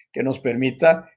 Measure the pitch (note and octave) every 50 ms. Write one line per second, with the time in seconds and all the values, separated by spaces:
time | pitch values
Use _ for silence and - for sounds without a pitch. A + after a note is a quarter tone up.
0 | _ _ - - - C3+ B2+ - - B2+ A#2 B2 C3 C3 C3 - E3 E3 E3 -
1 | - - _